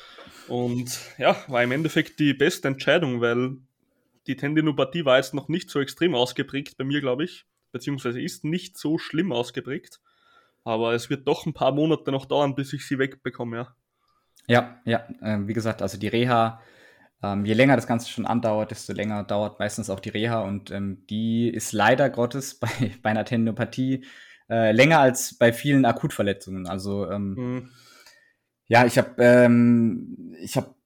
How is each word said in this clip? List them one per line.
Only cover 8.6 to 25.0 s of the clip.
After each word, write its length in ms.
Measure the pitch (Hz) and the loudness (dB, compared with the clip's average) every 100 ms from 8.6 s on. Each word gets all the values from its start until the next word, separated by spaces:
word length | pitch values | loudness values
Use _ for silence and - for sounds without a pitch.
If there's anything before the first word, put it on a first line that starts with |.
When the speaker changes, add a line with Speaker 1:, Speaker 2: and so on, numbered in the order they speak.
| - - | -6 -8
Speaker 1:
so 200 | 147 160 | -4 -4
schlimm 340 | - - 185 | -4 -4 -2
ausgeprägt. 680 | 120 120 135 123 151 - _ _ _ _ _ _ _ | -2 -4 -8 -8 -10 -12 _ _ _ _ _ _ _
Aber 300 | 113 110 117 | -4 -2 0
es 160 | 117 - | 0 -2
wird 180 | 139 135 | -4 -2
doch 180 | 143 165 | -2 -4
ein 80 | |
paar 180 | - 131 | -2 0
Monate 400 | 143 156 151 - | 2 2 0 -2
noch 140 | 135 - | -4 0
dauern, 300 | 135 143 135 | 0 0 -2
bis 180 | 135 | -6
ich 120 | 143 - | -8 -4
sie 140 | 131 | -2
wegbekomme, 580 | 135 - 131 - 120 117 | -2 -6 -12 -8 -8 -8
ja. 180 | 123 _ _ _ _ _ _ _ - | -10 _ _ _ _ _ _ _ 2
Speaker 2:
Ja, 340 | 120 120 - - | 2 2 -4 -2
ja, 220 | 117 - - | -2 -4 -10
ähm, 260 | 110 107 101 | -4 -4 -4
wie 60 | |
gesagt, 280 | 110 110 107 | -4 -4 -4
also 160 | 98 98 | -6 -6
die 100 | 104 | -2
Reha, 540 | 113 123 120 113 113 - _ - _ _ _ | 0 2 2 2 -2 -18 _ -20 _ _ _
ähm, 220 | 101 101 104 | -6 -2 0
je 80 | |
länger 220 | 110 135 123 | 4 4 4
das 120 | - | 0
Ganze 220 | 117 - | -4 -4
schon 160 | - 98 | -8 -4
andauert, 460 | 117 117 107 107 | -2 0 -2 -4
desto 220 | 113 - | -8 -10
länger 300 | 95 104 104 | -6 -4 -6
dauert 360 | 98 104 104 - | -4 -4 -4 -4
meistens 300 | 104 - 101 | -6 -6 -8
auch 100 | 98 | -8
die 100 | 107 | -6
Reha 320 | 104 113 117 | -4 -2 -2
und, 300 | 98 101 - | -2 -6 -8
ähm, 340 | 98 98 95 - | -8 -8 -10 -8
die 400 | 107 113 113 117 | -4 -2 0 -2
ist 220 | 117 - | -2 -4
leider 380 | 107 104 127 139 | 2 4 4 2
Gottes 460 | - 120 139 135 - | 0 -4 -4 -10 -8
<laughs> 40 | |
bei, 100 | 113 - 113 - | -6 -4 -4 -4
bei 100 | 110 | -2
einer 140 | 110 104 | -2 -2
Tendinopathie, 800 | 117 113 113 113 - 131 131 - - - - - | -2 -2 -2 -4 -4 -4 -4 -8 -20 -20 -20 -4
äh, 220 | 113 110 | 2 4
länger 280 | 110 143 | 6 6
als 380 | 165 | 8